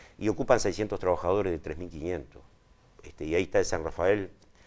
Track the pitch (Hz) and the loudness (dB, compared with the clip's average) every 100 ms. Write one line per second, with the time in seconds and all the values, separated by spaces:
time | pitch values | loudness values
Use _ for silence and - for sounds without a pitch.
0 | - - 104 107 135 117 104 90 107 95 | -20 -4 0 2 4 4 2 -2 -4 0
1 | 92 85 87 101 95 80 78 78 90 80 | 0 2 2 2 0 -2 -6 -8 -10 -8
2 | 82 85 - - - _ _ _ _ - | -6 -6 -8 -20 -20 _ _ _ _ -20
3 | - - 78 85 92 101 95 87 80 82 | -18 -10 -2 0 2 2 2 0 -2 0
4 | 90 104 95 - - - | 2 2 -2 -12 -20 -20